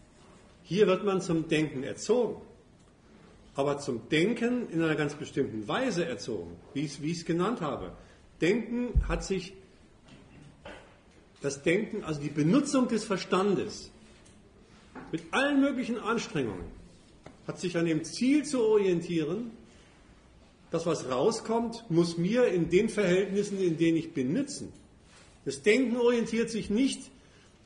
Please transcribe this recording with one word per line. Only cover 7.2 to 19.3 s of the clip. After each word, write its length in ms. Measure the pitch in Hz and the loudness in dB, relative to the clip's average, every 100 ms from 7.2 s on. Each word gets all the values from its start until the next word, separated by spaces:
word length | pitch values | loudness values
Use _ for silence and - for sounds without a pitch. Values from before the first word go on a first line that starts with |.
genannt 380 | - 170 190 247 | -2 0 0 -2
habe. 320 | 151 107 90 - - - - - | -4 -6 -8 -14 -20 -20 -20 0
Denken 480 | 160 226 220 240 247 - - | 2 2 -2 -4 0 0 2
hat 160 | 170 | -2
sich, 300 | - 190 - - - - - - - - - - - - - - - - - - - - | -2 -4 -4 -16 -20 -20 -20 -20 -20 -20 -20 -20 -20 -20 -18 -18 -20 -20 -20 -20 -20 -8
das 220 | 143 - | -6 -2
Denken, 400 | 170 190 226 214 | 0 2 0 -6
also 160 | 156 147 | -6 -6
die 100 | 147 | -4
Benutzung 600 | 156 151 269 285 269 240 | 2 4 4 4 2 2
des 160 | 220 - | 0 0
Verstandes, 840 | 185 - 185 202 156 95 - - - - - - - - - - - - - - | -4 0 2 4 2 -2 -8 -16 -20 -20 -20 -20 -20 -20 -20 -20 -20 -20 -18 -10
mit 120 | 165 - | -10 -4
allen 280 | 226 285 277 | 0 2 4
möglichen 380 | 277 254 208 233 | 4 2 -4 -2
Anstrengungen, 680 | 196 233 - 156 117 90 85 - - - - - - - - | 0 -2 -2 -4 -4 -6 -10 -14 -20 -20 -20 -20 -20 -14 -12
hat 120 | - | -6
sich 180 | 180 170 | -4 0
an 80 | 165 | 2
dem 180 | 156 | 0
Ziel 400 | - - 247 294 | -2 0 2 2
zu 200 | - 254 | 2 0
orientieren, 880 | 220 214 190 170 175 165 151 | 4 4 4 2 0 -2 -2